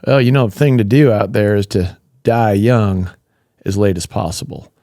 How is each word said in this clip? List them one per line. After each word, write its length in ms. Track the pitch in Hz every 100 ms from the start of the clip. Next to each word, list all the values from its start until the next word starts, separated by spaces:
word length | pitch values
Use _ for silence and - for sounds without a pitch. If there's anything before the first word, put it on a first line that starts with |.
| -
Well, 140 | 135
you 120 | 123
know, 160 | 135 120
the 100 | -
thing 200 | 147 127
to 60 |
do 280 | 104 127 147
out 200 | 107 101
there 220 | 101 104
is 120 | 104 98
to 280 | 104 87 - _ _
die 280 | - 117 110
young 580 | 101 107 123 104 95 90 - _ _ _ _
as 120 | - 98
late 200 | 104 90
as 100 | 87
possible. 640 | - 92 92 - - - _